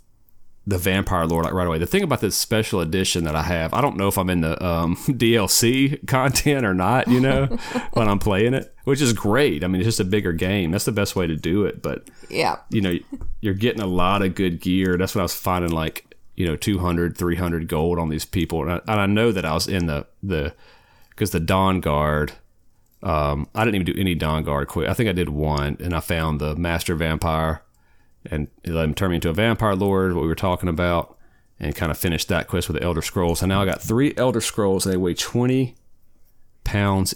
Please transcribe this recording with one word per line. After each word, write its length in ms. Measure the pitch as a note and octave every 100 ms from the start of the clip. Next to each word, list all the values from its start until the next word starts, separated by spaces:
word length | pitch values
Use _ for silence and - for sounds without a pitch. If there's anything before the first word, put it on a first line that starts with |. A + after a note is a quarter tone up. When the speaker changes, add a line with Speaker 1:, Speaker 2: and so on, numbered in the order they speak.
| - _ _ - - - -
Speaker 1:
the 100 | F#2+
vampire 480 | F2+ F#2+ - F#2 E2
lore, 180 | E2
like, 80 | E2
right 140 | F#2 F2+
away. 100 | D#2+
The 80 | F2
thing 160 | G3
about 180 | F#3 B2+
this 140 | G#2 -
special 440 | - A2 A2 G2
edition 420 | E2 F#2 F#2+ F2+
that 140 | E2 D#2
I 60 |
have, 280 | D2+ E2+ D#2+
I 80 | G2+
don't 160 | C#3 -
know 120 | G2
if 100 | G2
I'm 100 | F#2
in 100 | F2+
the, 200 | D#2+ D#2+ F2+
um, 320 | E2 E2 F2 -
<laughs> 100 | B2+
D 200 | A#2 A#2
L 100 | F#2
C 500 | - A#2 C3 C3+ D3 -
content 580 | C3 C3 - D3+ C#3+ A2+
or 80 |
not, 320 | F#2 F2+ B2+ -
you 140 | B2
know, 260 | C3 C3+ C3+
Speaker 2:
<laughs> 460 | A#3 - B3 -
Speaker 1:
when 160 | - A2
I'm 100 | G2
playing 340 | G#2 F#2+ A2+
it, 200 | C3 - -
which 180 | - C3+
is 120 | C#3
great. 500 | A2 G#2 A2+ C#3+ D2+
I 60 | F2
mean, 120 | F#2
it's 60 | G2+
just 140 | A2
a 40 |
bigger 280 | F#2+ G#2+ F#2+
game. 400 | E2 F#2 G2+ E2+
That's 140 | F#2+ -
the 40 |
best 240 | G#2 G2+
way 140 | - E2+
to 80 | D#2
do 280 | E2 F#2+ F#2
it. 160 | -
But 260 | - C2+ - - -
Speaker 2:
Yeah. 280 | - - - -
Speaker 1:
you 100 | A2+
know, 180 | F#2+ F2 - C4+ - -
you're 120 | G#2+
getting 260 | F#2+ A#2+ A2
a 60 | G2
lot 360 | F2+ F2+ G2+
of 120 | F#2+
good 260 | F2 F#2+ E2+
gear. 360 | F#2+ F#2 F#2 F2+
That's 180 | F#2
what 60 | G2+
I 40 |
was 100 | F2
finding, 360 | - - F2+ F2
like, 340 | D#2+ D#2+ - - - - -
you 100 | F2+
know, 80 | D#2
two 220 | - F#2+
hundred, 380 | F2+ E2+ E2+ D#2+
three 180 | F2 E2+
hundred 300 | F2 E2+ E2
gold 300 | D#2 E2 E2+
on 100 | E2
these 140 | D#2
people. 380 | - F#2 D#2+ E2
And 100 | D2+
I, 40 | F2 -
and 140 | G#2+
I 60 | G2
know 260 | G#2 A#2+
that 120 | F#2+
I 100 | D#2+
was 120 | D#2+ -
in 200 | F#2+ E2+
the, 200 | D2 - _
the, 320 | G2 E2 C#2+ - - - _ - - -
'cause 140 | G#2+
the 100 | F2+
Dawn 400 | E2 F#2+ F#2+ F#2
Guard, 520 | D#2+ D2 D2+ D2+ D2+ - - _ _ _ _ _
um, 460 | G2 D#2 D2 D2 C#2+
I 100 | G#2+
didn't 120 | A#2 G#2
even 120 | F2
do 60 | E2
any 140 | F#2+
Dawn 300 | E2 D#2 D#2
Guard 240 | D2+ C#2+ C#2
quest. 200 | - -
I 40 |
think 140 | F#2+ A2
I 40 |
did 160 | F2+ D#2+
one, 460 | D2 D2+ D2 C#2+ -
and 140 | E2+
I 60 | E2
found 400 | - E2+ D#2+ D2+
the 140 | D2+ D2+
Master 380 | F2 E2+ -
Vampire 680 | E2 D#2+ D#2+ E2 D#2+ D#2+ D#2 - _ _ - _ _ -
and 180 | D#2 D2 _ -
let 180 | E2
him 100 | D#2+
turn 160 | D2+ F#2+
me 60 | E2+
into 120 | F2
a 40 |
Vampire 420 | E2 A2+ A2 A2 F#2+
Lord, 360 | G2 F#2+ F#2+
what 80 | F2
we 60 | D#2
were 60 |
talking 340 | D#2+ G2 F2+ F2+
about, 480 | E2 F2 E2+ - - - _ _ -
and 140 | D2+
kinda 200 | - E2+
finished 340 | D2 F#2 D#2+ -
that 200 | F2 -
quest 200 | F2+ -
with 80 | D#2
the 40 |
Elder 180 | F2+ E2
Scrolls. 380 | - - F2 E2
And 60 | F#2
now 120 | G2
I 20 | G2
got 140 | -
three 320 | - A2+ C#3+ -
Elder 240 | B2+ A#2
Scrolls, 440 | - - G2+ F#2+
and 80 | G2
they 40 | F#2
weigh 160 | F#2
twenty 600 | F2 - A#2+ B2 C3 B2+ - - - - - - - - -
pounds 500 | - G#2 G2+ G2 F#2